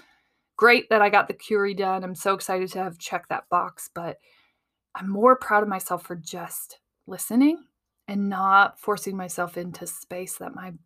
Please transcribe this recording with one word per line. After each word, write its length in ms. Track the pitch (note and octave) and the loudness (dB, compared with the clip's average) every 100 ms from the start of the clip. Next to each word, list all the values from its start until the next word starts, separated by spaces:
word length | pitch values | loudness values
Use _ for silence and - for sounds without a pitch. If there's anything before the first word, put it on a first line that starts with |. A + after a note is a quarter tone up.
| _ _ _ _ _ - | _ _ _ _ _ 4
Great 320 | A3+ A#3+ - | 6 6 4
that 100 | A3 | 4
I 100 | G#3 | 6
got 180 | G3+ - | 4 2
the 60 | |
query 400 | - - G#3 G3+ | -4 -2 0 0
done. 300 | G3 F#3+ F#3+ | -2 -2 -2
I'm 100 | F#3 | -6
so 200 | F#3 G3 | -4 -2
excited 360 | F#3+ - F#3 F#3 | -2 -2 -4 -4
to 100 | F#3+ | -6
have 160 | F#3 E3+ | -8 -10
checked 300 | - F3+ - | -8 -8 -6
that 200 | F#3 - | -8 -2
box, 400 | F3+ F3+ - - | -2 -2 -8 -14
but 240 | F3 E3+ - _ _ _ _ _ _ _ | -10 -10 -12 _ _ _ _ _ _ _
I'm 140 | - F#3+ | -10 -6
more 280 | G3 A#3+ B3+ | 4 6 6
proud 260 | - G#3 | 4 2
of 60 | G#3 | 2
myself 360 | F#3+ - F3 | -4 -4 -6
for 120 | - F3 | -6 -12
just 640 | E3 F3+ E3+ - - - _ _ - | -12 -12 -12 -12 -14 -18 _ _ -14
listening 580 | F#3 - A3+ C#4+ E4 - _ _ _ - | -12 -2 4 4 4 -6 _ _ _ -8
and 200 | G3+ G3 | -4 -2
not 520 | F#3+ F#3+ G3 G3 - | 0 4 6 6 2
forcing 360 | - G#3 G3+ F#3+ | -4 -4 -4 -8
myself 400 | F3+ F3+ F3 F3 | -8 -6 -6 -6
into 300 | F3 D#3+ F3 | -10 -10 -12
space 520 | - - F3+ F#3 - | -12 -12 -12 -10 -10
that 160 | F3+ | -12
my 200 | - F#3 E3 | -12 -14 -16